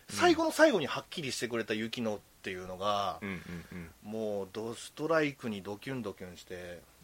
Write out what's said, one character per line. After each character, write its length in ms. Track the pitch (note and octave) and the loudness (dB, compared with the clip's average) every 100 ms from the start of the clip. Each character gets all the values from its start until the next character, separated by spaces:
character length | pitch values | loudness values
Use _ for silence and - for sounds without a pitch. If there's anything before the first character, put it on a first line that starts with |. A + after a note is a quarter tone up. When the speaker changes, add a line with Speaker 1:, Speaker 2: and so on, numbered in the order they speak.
| - | -8
Speaker 1:
う 20 | |
ん。 20 | G#3+ | 4
Speaker 2:
最 200 | F4 D4+ | 6 6
後 80 | D#4+ | 4
の 60 | |
最 200 | - D#4 | 8 8
後 80 | G#3+ | 8
に 60 | C3 | 2
は 160 | - | -4
っ 40 | - | -6
き 140 | - | -6
り 80 | C#3 | -4
し 80 | - | -2
て 80 | A#2+ | -2
く 100 | A#2 | 0
れ 60 | |
た 100 | G#2+ | 0
ユ 160 | G#2+ A2+ | 0 -2
キ 140 | B2 | -2
ノ 140 | A2+ G#2 | -2 -2
っ 20 | - - | -6 -12
て 80 | G#2+ | -8
い 40 | F#2 | -6
う 100 | F#2 | -6
の 100 | F#2 | -2
が、 400 | G2+ G2+ G2 E2+ | 2 2 0 -2
Speaker 1:
う 20 | G2+ | -4
ん 40 | |
う 20 | |
ん 340 | F2+ E2 F2 E2 | -6 -8 -10 -10
う 40 | F2+ | -12
ん。 160 | E2 - | -12 -14
Speaker 2:
も 400 | G#2 A2 A2 G2+ | -8 -4 -2 -2
う 60 | F#2+ | -4
ド 220 | G#2+ A2+ A#2+ | -6 -8 -8
ス 180 | - | -12
ト 140 | - D3+ | -4 2
ラ 160 | D#3+ | 4
イ 100 | D3+ | 2
ク 160 | C3+ A#2+ | 0 -6
に 140 | G2+ | -4
ド 140 | F#2+ G#2 | -6 -8
キ 120 | C#3 | -6
ュ 60 | C3+ | -6
ン 80 | |
ド 100 | G#2 | -6
キ 100 | F#2 F2+ | -8 -12
ュ 60 | |
ン 60 | F2 | -14
し 60 | |
て。 360 | - F2+ F2 E2+ - - | -12 -12 -10 -12 -16 -20